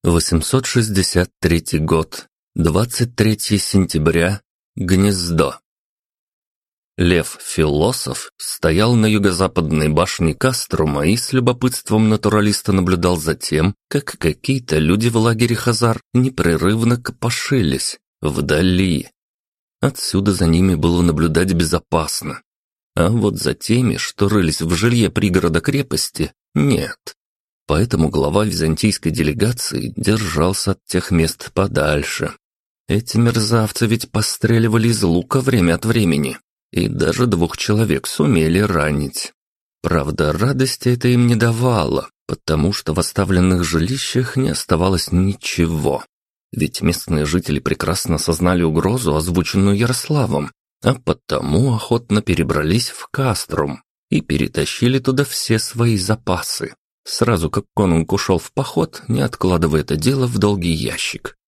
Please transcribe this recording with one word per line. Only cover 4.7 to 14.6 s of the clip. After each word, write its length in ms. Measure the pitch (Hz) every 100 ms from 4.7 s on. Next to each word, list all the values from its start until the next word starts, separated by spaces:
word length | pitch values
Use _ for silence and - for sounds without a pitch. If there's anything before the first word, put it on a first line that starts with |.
| -
Гнездо. 800 | 90 92 101 95 87 82 69 - _ _ _ _ _ _ _ _ _ _ _ _ _ -
Лев-философ 1300 | 87 90 - - - - 76 73 90 127 - 62 - _
стоял 580 | - - 82 80 110
на 120 | 120 107
юго-западной 840 | 107 98 90 95 - 78 78 76
башне 460 | 78 92 - 82
Каструма 720 | 73 131 123 - - 78 71
и 120 | 76 113
с 160 | -
любопытством 760 | 131 120 123 127 123 - 110 110
натуралиста 600 | 107 104 107 104 101 -
наблюдал 460 | 95 90 90 90 87
за 180 | 78
тем, 400 | 78 - 78 82 - _
как 300 | 143 - -
какие-то 600 | 82 - - 135